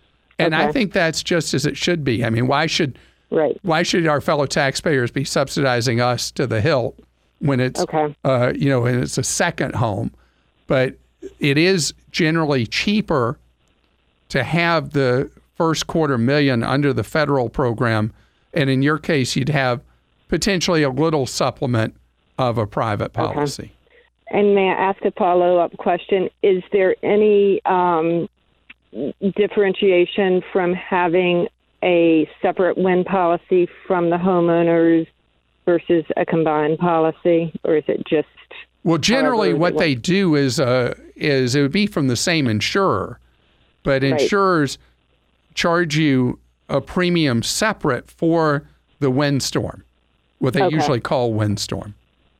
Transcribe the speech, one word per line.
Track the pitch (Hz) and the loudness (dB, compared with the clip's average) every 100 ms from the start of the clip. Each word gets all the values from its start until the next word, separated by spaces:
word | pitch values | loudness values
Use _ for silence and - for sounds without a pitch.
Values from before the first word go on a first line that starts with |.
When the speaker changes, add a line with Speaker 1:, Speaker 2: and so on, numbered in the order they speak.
| _ _ _ - | _ _ _ -2
Speaker 1:
And | 160 160 | 0 2
I | |
Speaker 2:
Okay. | 147 | 0
Speaker 1:
think | 262 202 | 0 -2
that's | 196 165 156 | 0 0 -2
just | - 175 - | -2 -2 -2
as | 156 147 | -2 -2
it | - | -2
should | - 175 | -2 -2
be. | 135 110 | 0 -2
I | 117 | 0
mean, | 113 127 | 0 0
why | 139 160 | 0 0
should | - 147 - - _ - | -2 -4 -6 -18 _ -6
Speaker 2:
Right. | 165 147 - | -2 0 -2
Speaker 1:
why | 185 160 | -2 -2
should | 175 180 160 | 0 0 0
our | 147 | 0
fellow | 175 147 135 | 0 -2 0
taxpayers | - 135 - 175 139 120 | 0 -2 -2 -2 0 0
be | 135 | -4
subsidizing | 135 160 135 - 135 120 127 117 | -4 -2 -2 0 0 0 0 0
us | 123 120 - | 0 -2 -4
to | - 123 | -4 -2
the | 110 | 0
hilt | 143 139 117 - - _ _ - | 0 0 -2 -8 -20 _ _ -6
when | 143 127 | -2 0
it's, | 127 120 | 0 -2
Speaker 2:
Okay. | 175 156 151 143 | -4 -2 -2 -2
Speaker 1:
uh, | 143 127 127 190 | -2 0 0 0
you | 139 | 0
know, | 127 | 0
when | 120 123 | 0 0
it's | 143 - | -2 -4
a | |
second | - - 175 - 135 - | -4 -2 -2 -2 -4 -2
home? | 117 101 120 - _ _ _ _ - | -2 -4 -8 -10 _ _ _ _ -2
But | 139 131 - _ _ - - | 0 0 -4 _ _ -20 -4
it | 147 139 | 0 2
is | 175 190 139 - _ | 2 2 -2 -6 _
generally | - 160 165 151 135 113 | -2 0 0 0 0 -2
cheaper | - - 208 - 151 117 143 _ _ _ _ _ _ _ _ - | -2 0 0 0 -2 -2 -4 _ _ _ _ _ _ _ _ -6
to | 135 | -4
have | 120 160 170 165 139 | -2 0 0 0 -2
the | 143 131 123 - - _ - | -2 0 0 -4 -10 _ -2
first | 165 151 - | -2 -2 -2
quarter | 165 151 123 | -2 0 0
million | 117 147 139 123 | 2 2 2 0
under | - 135 143 | 0 0 0
the | 117 | 0
federal | 104 165 147 139 120 | -2 -2 0 0 -2
program. | - 127 113 120 110 107 - _ _ _ | -2 -2 0 0 0 -2 -6 _ _ _
And | - 139 | -2 0
in | 131 | 2
your | 139 156 | 2 0
case, | - 151 123 135 | 0 -2 0 -2
you'd | 131 | -2
have | 143 127 123 - _ _ _ - | 0 0 -2 -8 _ _ _ -6
potentially | 170 - 185 - 165 | -4 0 -2 0 0
a | 143 | 0
little | 127 160 156 123 | 0 0 0 -2
supplement | - 139 - 139 113 117 - _ _ _ - | -2 -4 -2 -2 0 -2 -6 _ _ _ -4
of | 127 117 | -2 -2
a | 107 | -2
private | - 117 104 104 - | -2 -2 -2 -4 -4
Speaker 2:
Okay. | 110 | -4
Speaker 1:
policy. | 143 147 - - - _ _ _ _ - | -2 -4 -6 -14 -20 _ _ _ _ -6
Speaker 2:
And | 196 208 | 0 2
may | 202 190 | 2 2
I | |
ask | - 190 196 | 0 0 -2
a | 208 | -4
follow-up | - 185 180 180 180 165 - | 0 0 2 2 2 0 -4
question? | 196 175 - 196 185 - | -4 -4 -2 -2 -2 0
Is | 202 185 - | 0 0 0
there | 202 185 - | 0 0 0
any, | 135 208 214 202 202 190 | 0 2 4 4 4 2
um, | - 185 180 165 165 170 - _ _ _ - - _ 104 135 - 196 180 | 0 0 2 2 0 -2 -4 _ _ _ -20 -20 _ -10 -10 -4 -2 0
differentiation | 202 214 196 185 202 180 180 - 190 185 - | 0 0 0 2 2 4 2 0 0 0 0
from | 196 175 | -2 -2
having | 180 - 185 175 180 180 175 190 - _ _ | -4 -2 -2 2 2 2 0 -2 -8 _ _
a | 180 175 170 160 147 - | 0 4 4 4 0 -2
separate | 185 175 180 - | -2 0 0 0
wind | 190 180 175 | 0 0 0
policy | 190 170 170 - 185 175 - - | 0 0 0 0 0 0 -4 -4
from | 180 170 | 0 0
the | 175 | 0
homeowners | 185 175 170 170 170 170 165 165 165 _ _ _ _ _ | 0 2 2 2 2 4 4 2 0 _ _ _ _ _
versus | - 170 - 170 156 - | 0 0 2 0 0 -4
a | |
combined | 175 165 160 151 151 160 | -2 0 0 0 0 0
policy, | 175 165 160 - 175 165 165 - | 0 2 0 0 0 2 0 -6
or | - 151 | -2 -2
is | - | 0
it | - - | -4 -2
just | 156 - - - - - _ | -2 -2 -10 -20 -20 -20 _
Speaker 1:
Well, | - 165 | -2 0
generally | - 262 262 233 208 | 2 0 2 0 0
Speaker 2:
however | 143 | 0
Speaker 1:
what | 175 | 0
Speaker 2:
it | - | 0
Speaker 1:
they | 165 | 0
Speaker 2:
works? | 123 | 0
Speaker 1:
do | - 190 190 | 0 0 2
is, | 147 135 123 | 2 0 0
uh, | 123 127 123 - - - | 0 0 0 -4 -14 -6
is | 151 135 123 | 0 0 2
it | 139 | 2
would | 139 | 2
be | 196 208 | 2 0
from | 180 135 | 0 0
the | 117 | 0
same | - 160 127 | 0 0 0
insurer, | 107 - 196 185 104 85 - _ _ _ _ _ _ | 0 -2 0 0 0 -4 -12 _ _ _ _ _ _
but | - 135 | -2 0
Speaker 2:
Right. | 135 131 | 2 2
Speaker 1:
insurers | 131 202 196 170 139 - _ _ _ _ _ _ _ | 2 2 2 2 0 -4 _ _ _ _ _ _ _
charge | - 175 170 170 151 | -4 0 0 0 0
you | 156 131 127 - _ _ - | 2 2 0 -4 _ _ -6
a | 143 | -4
premium | - 180 180 175 147 117 | -4 -2 0 2 2 0
separate | - - 214 196 151 117 - | -2 -2 -2 -2 -2 -4 -6
for | - 165 165 156 143 143 _ _ - | -4 0 2 2 0 -4 _ _ -4
the | 135 | -2
windstorm, | 131 143 139 - 131 - - - _ _ _ _ - | 0 0 0 -2 -4 -6 -8 -20 _ _ _ _ -4
what | 135 | -2
they | 135 | 0
Speaker 2:
Okay. | 180 | 0
Speaker 1:
usually | 156 147 120 | 2 0 -2
call | - 143 120 | -2 0 0
windstorm. | 107 104 98 - 95 95 - _ _ _ | 0 0 -2 -4 -8 -10 -18 _ _ _